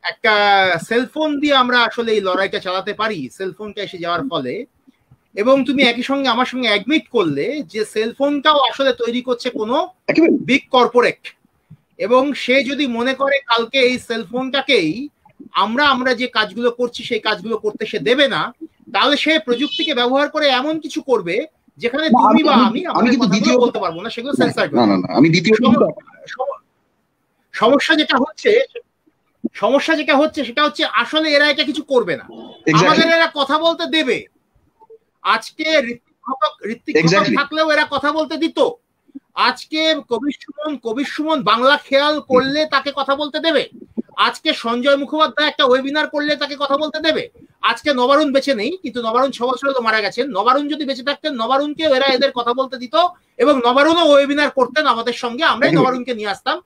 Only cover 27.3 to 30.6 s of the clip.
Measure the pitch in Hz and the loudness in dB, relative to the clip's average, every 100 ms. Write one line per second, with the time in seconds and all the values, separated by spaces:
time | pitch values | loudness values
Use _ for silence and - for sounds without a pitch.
27.3 | _ _ - 220 269 - 311 302 277 262 | _ _ 0 4 4 4 0 2 0 -2
28.3 | - 269 494 539 480 - _ _ _ _ | -2 2 2 2 -6 -18 _ _ _ _
29.3 | _ - - 202 269 - 311 285 269 311 | _ -12 -2 2 2 2 -2 2 2 2
30.3 | - 240 240 | 0 -6 -2